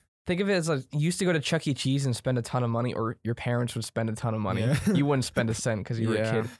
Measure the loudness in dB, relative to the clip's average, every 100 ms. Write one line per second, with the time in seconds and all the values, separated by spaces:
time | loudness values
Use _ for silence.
0 | _ _ -4 -2 2 2 2 -2 -2 0
1 | 0 2 2 2 2 0 0 -2 0 2
2 | 0 0 0 -2 0 -2 0 0 0 -2
3 | -4 -4 -4 -2 0 0 0 -4 -4 -2
4 | -2 -2 -2 0 0 0 2 2 2 2
5 | 4 2 0 0 0 0 -2 -2 -2 -2
6 | 0 2 2 0 -2 -6